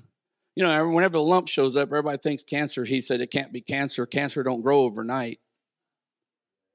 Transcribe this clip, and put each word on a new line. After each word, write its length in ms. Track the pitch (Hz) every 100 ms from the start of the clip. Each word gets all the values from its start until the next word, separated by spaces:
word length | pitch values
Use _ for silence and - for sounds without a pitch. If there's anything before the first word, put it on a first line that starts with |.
| - _ _ _ _ -
You 80 |
know, 240 | 180 156 165
whenever 300 | 165 190 165
the 40 |
lump 280 | 151 185 -
shows 260 | - 135 135
up, 140 | 143
everybody 280 | 147 151 139
thinks 260 | 156 139
cancer. 420 | - 147 147 - 117
He 160 | 131
said, 180 | - 123
"It 120 | 123
can't 200 | 143 135
be 80 | 123
cancer. 460 | - 139 139 - 120
Cancer 360 | 143 143 147
don't 200 | 131 123
grow 220 | 120 143
overnight." 580 | 127 107 117 131 117 117 _ _ _ _ _ _ _ _ _ _ _ _ _